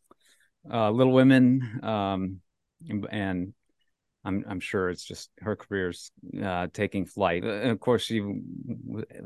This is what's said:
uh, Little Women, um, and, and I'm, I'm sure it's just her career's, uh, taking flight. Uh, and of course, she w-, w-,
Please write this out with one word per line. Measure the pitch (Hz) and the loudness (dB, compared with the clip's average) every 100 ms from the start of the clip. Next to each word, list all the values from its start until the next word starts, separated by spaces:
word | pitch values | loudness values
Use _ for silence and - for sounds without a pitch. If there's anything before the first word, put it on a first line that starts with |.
| _ _ _ _ _ _ - | _ _ _ _ _ _ -6
uh, | 120 107 | 0 2
Little | 117 131 | 4 6
Women, | 131 131 131 127 131 120 120 | 8 8 8 8 6 0 -6
um, | 110 107 98 95 95 95 - _ _ _ 165 | -4 -2 0 -2 -4 -8 -16 _ _ _ -8
and, | 104 98 | -6 -6
and | 107 95 90 95 - _ _ _ _ _ _ 101 | -4 -2 -2 -6 -10 _ _ _ _ _ _ -6
I'm, | 95 - | -6 -6
I'm | 92 | -8
sure | - 104 90 | -4 -2 -2
it's | 87 - | -4 -10
just | - - _ | -16 -16 _
her | 107 101 | -6 -6
career's, | - 98 90 85 - - - 98 | -4 -4 -4 -6 -14 -18 -14 -8
uh, | 101 87 87 | -4 -4 -4
taking | - 101 98 87 | -4 -4 -2 -6
flight. | 104 92 87 110 | 0 0 0 -2
Uh, | |
and | 104 123 | -2 -2
of | 107 | 0
course, | - 113 | 2 0
she | - 113 | 0 -4
w-, | 101 - - - - 117 113 | -4 -6 -8 -12 -10 -10 -10
w-, | 107 - - | -10 -10 -14